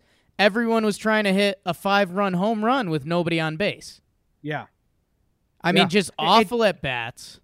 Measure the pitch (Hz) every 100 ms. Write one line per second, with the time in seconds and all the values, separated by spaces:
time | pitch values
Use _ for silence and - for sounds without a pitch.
0 | _ _ _ - 208 208 226 226 214 202
1 | 220 214 208 190 202 - 185 160 196 202
2 | 190 185 202 175 208 220 220 269 185 156
3 | 143 170 170 165 160 156 202 113 - -
4 | _ _ _ _ 147 143 104 _ _ _
5 | _ _ _ _ _ _ 165 190 175 202
6 | 165 - 160 220 202 240 214 151 139 123
7 | 117 - - -